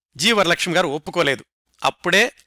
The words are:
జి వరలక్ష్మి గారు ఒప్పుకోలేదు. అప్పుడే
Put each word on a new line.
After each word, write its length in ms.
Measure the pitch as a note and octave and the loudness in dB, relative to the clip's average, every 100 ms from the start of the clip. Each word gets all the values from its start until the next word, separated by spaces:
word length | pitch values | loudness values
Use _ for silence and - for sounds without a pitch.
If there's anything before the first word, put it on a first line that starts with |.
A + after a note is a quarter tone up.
| _ B2+ | _ -2
జి 140 | F#3+ | 0
వరలక్ష్మి 440 | A3 E3+ E3+ - E3+ | 2 2 0 0 0
గారు 120 | F3 | 0
ఒప్పుకోలేదు. 580 | D3 - F3 D3 C3 - _ _ - | -4 -6 -2 0 -2 -8 _ _ -6
అప్పుడే 480 | C#3 - F3+ F#3+ A#3+ - | -6 -4 0 2 2 -2